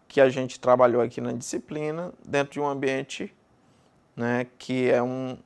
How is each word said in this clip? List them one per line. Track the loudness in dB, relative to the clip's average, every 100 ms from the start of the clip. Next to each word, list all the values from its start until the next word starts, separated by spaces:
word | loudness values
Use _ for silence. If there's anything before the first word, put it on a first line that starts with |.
| _
que | 4
a | 4
gente | 4 -6 -4
trabalhou | 2 6 6 4
aqui | 0 -2
na | -8
disciplina | -8 -8 -10 -8 -8 -6 -6 -10 -14
dentro | -4 -2 -2
de | -2
um | -4
ambiente, | -2 -2 -2 -6 -10 -12 -14 _ _ _ _ _ _ _ -6
né, | -2 -2 -4 _
que | -6 0 2
é | 2
um | 2 -4 -8 -10